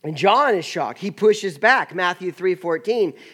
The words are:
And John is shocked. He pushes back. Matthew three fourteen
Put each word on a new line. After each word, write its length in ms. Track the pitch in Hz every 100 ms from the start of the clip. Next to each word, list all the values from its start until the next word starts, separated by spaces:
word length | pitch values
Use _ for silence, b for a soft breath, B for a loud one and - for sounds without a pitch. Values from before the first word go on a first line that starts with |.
And 140 | 151 151
John 400 | 190 240 285 196
is 80 |
shocked. 360 | 151 170 123 -
He 120 | 196
pushes 460 | - 214 214 196 143
back. 360 | 214 262 156
Matthew 380 | 170 180 180 185
three 240 | 160 185 180
fourteen 580 | 170 165 180 226 185 - B